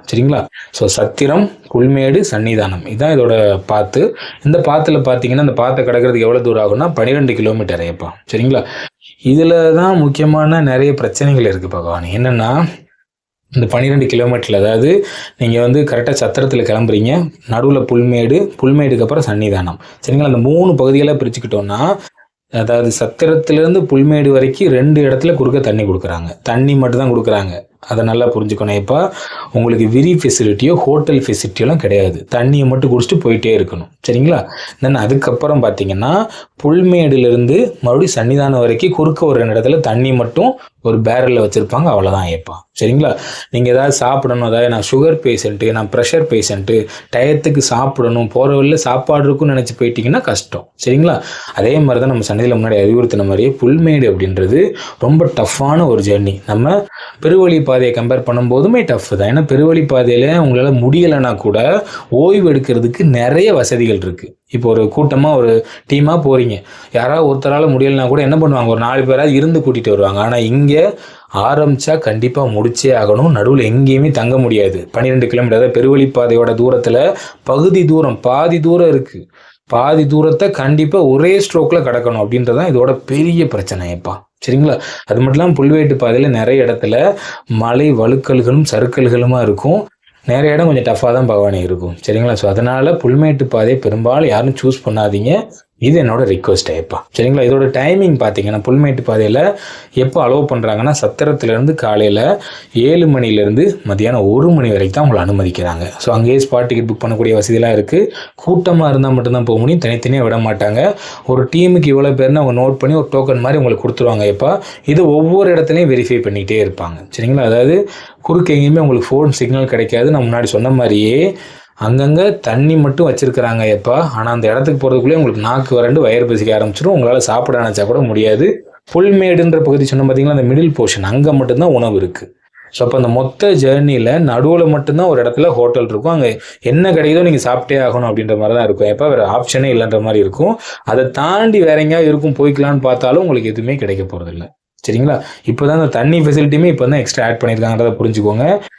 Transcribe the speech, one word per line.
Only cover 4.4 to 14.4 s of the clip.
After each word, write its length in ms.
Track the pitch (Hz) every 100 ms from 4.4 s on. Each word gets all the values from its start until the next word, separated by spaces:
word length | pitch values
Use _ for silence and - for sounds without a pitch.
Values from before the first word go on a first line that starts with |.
இந்த 160 | 143 170 156
பாத்துல 340 | 151 156 147 131
பாத்தீங்கன்னா, 380 | 123 123 131 147
இந்த 80 | 117
பாத்தை 240 | 123 131 123
கடக்கிறதுக்கு 400 | 120 123 120 113
எவ்வளவு 180 | 120 120
தூரம் 160 | 110 107
ஆகும்னா, 240 | 107 170 139
பன்னிரெண்டு 380 | 113 143 135 110
கிலோமீட்டர் 440 | 107 110 98 87 85
ஐயப்பா, 240 | 85 85 - -
சரிங்களா? 300 | 110 127 131 - - - _ - _
இதுல 400 | 127 143 165 170 165 160
தான் 160 | 185 185
முக்கியமான 580 | 147 139 151 151 156 165 143
நிறைய 220 | 127 143 135
பிரச்சனைகள் 480 | 110 - 143 135 110
இருக்கு 180 | 95 90 90
பகவான். 340 | 85 87 85
என்னன்னா, 400 | 98 127 120 110 139 170 - _ _ _ _ _ _ _
இந்த 140 | 131 110
பன்னிரெண்டு 340 | 120 135 139 135
கிலோமீட்டர்ல, 480 | 120 120 120